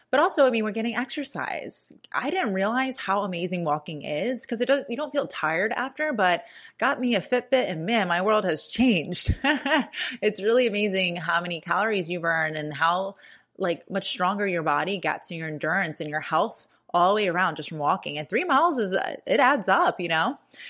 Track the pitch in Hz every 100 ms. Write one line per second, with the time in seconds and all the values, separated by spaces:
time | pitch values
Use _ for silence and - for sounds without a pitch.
0 | _ 262 349 370 262 226 214 208 226 226
1 | 262 - 269 - - - - - - -
2 | - - 240 381 277 190 196 240 262 254
3 | - 196 208 175 175 180 165 151 - 156
4 | - 147 208 254 - 220 240 277 - 233
5 | 294 285 185 - 156 165 214 - 262 -
6 | 311 247 185 175 - - - - 247 -
7 | 247 214 - 247 - 262 247 165 165 233
8 | 180 170 196 214 185 156 - - 254 185
9 | 147 175 - - 269 294 277 226 - -
10 | - 254 208 208 202 240 247 202 208 190
11 | 180 175 160 170 175 170 170 170 214 208
12 | 160 175 165 165 156 156 151 139 165 180
13 | 196 202 - - _ - 185 170 - 190
14 | - - 180 202 202 175 156 147 160 196
15 | 156 - - 170 160 151 156 180 175 147
16 | 151 151 - 160 214 - - _ - 175
17 | 180 208 202 170 185 156 147 156 147 185
18 | 147 147 156 208 359 269 339 269 202 180
19 | - - - 226 254 285 190 208 339 -
20 | 170 160 185 285 _ -